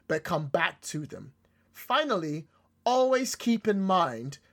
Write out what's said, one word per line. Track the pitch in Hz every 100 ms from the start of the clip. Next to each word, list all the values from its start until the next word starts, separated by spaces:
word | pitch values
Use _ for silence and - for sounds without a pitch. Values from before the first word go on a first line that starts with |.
| -
but | 160
come | - 165 151
back | 170 170 -
to | - 151 151
them. | - 110 _ _ _ _
Finally, | - - 254 302 202 160 151 160 _ _ _ -
always | 254 262 262 262 -
keep | 240 226 220
in | 196
mind | 190 185 165 113 127 - _